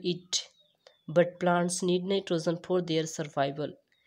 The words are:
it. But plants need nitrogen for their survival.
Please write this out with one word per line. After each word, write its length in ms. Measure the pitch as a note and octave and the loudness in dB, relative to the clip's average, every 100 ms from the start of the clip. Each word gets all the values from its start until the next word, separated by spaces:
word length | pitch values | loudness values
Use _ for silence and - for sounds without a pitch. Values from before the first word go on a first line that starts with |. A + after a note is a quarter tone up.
it. 460 | F3+ E3+ - - - _ _ _ - _ - | -2 -4 -4 -6 -6 _ _ _ -20 _ 0
But 320 | E3 E3+ - | 2 2 2
plants 420 | F3+ F3 F3 F3+ | 2 2 2 0
need 220 | F#3 F3+ | 0 0
nitrogen 540 | F#3 G3 F#3+ E3+ E3+ E3+ | 2 -2 0 -2 0 -2
for 240 | - F3+ | 0 0
their 260 | E3 D#3+ D#3+ | 0 -2 -2
survival. 680 | - D3+ D3 C#3 D3+ C#3 - _ _ | -6 -4 0 -2 -2 -8 -10 _ _